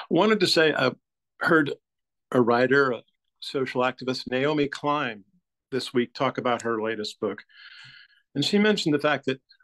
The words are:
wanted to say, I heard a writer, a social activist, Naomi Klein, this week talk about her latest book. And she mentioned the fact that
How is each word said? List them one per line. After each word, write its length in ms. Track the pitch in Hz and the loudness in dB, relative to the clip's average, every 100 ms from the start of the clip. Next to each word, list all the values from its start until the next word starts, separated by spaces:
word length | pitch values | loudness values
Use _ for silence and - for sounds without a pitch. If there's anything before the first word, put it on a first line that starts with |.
| - | -2
wanted 300 | 160 214 220 | 2 4 4
to 60 | 180 | 2
say, 280 | - 160 | 4 2
I 180 | - 131 - _ _ _ - | 2 0 -2 _ _ _ -6
heard 320 | - 165 143 - _ _ _ _ _ | 2 4 2 -4 _ _ _ _ _
a 100 | 127 | 2
writer, 520 | 117 120 127 139 139 | 4 4 4 2 2
a 100 | 117 - _ _ _ | -2 -10 _ _ _
social 420 | - 147 131 131 | -10 -6 -4 -2
activist, 480 | 127 127 127 123 - | -2 -2 -6 -8 -4
Naomi 380 | 127 139 151 139 | -2 0 0 -2
Klein, 560 | - 147 147 135 107 - _ _ _ _ | -4 -4 -2 -4 -8 -16 _ _ _ _
this 200 | 131 - | -8 -4
week 220 | 127 120 | -2 -2
talk 240 | - 131 120 | -2 -4 -2
about 240 | 123 117 | -2 -2
her 180 | 117 113 | -2 -4
latest 380 | 110 110 104 - | -4 -6 -8 -6
book. 240 | 107 101 - - - - - - - _ _ 139 | -6 -6 -14 -20 -20 -20 -20 -20 -20 _ _ -6
And 80 | |
she 120 | 143 208 | 0 2
mentioned 380 | 208 202 - | 2 2 0
the 60 | 147 | 0
fact 260 | 151 139 - | 0 -2 -2
that 160 | 131 _ _ | -6 _ _